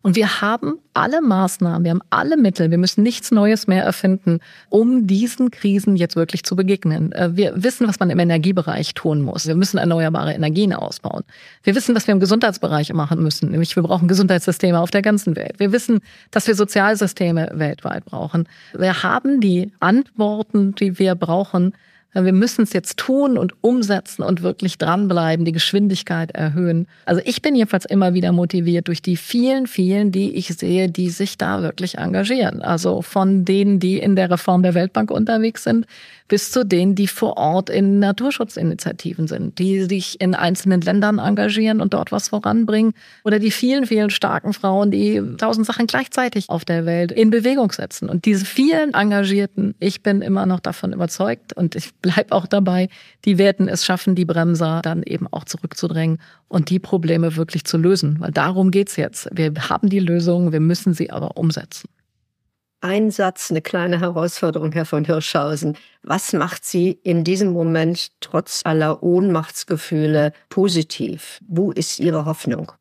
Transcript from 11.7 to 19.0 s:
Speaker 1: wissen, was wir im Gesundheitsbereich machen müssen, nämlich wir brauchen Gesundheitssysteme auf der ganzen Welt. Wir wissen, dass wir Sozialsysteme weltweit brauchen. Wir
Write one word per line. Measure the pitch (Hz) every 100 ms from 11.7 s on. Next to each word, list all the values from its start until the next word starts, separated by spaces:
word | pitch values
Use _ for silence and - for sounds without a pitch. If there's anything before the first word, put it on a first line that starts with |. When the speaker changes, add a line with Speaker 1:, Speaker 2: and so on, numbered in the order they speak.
Speaker 1:
wissen, | 208 - 233
was | 214
wir |
im | 196
Gesundheitsbereich | 185 220 226 185 165 151 151
machen | 160 147 165
müssen, | 160 - 151
nämlich | 156 165 -
wir |
brauchen | 165 180 175
Gesundheitssysteme | 190 190 185 - 165 185 170
auf | 175
der | 202
ganzen | 208 208 196 156
Welt. | - -
Wir | 202
wissen, | 240 - 220 - - _
dass | 214 226
wir |
Sozialsysteme | 202 202 208 196 214 196 - 175 165 160
weltweit | - 151 - - -
brauchen. | - - 156 170 165 - - -
Wir | 185 180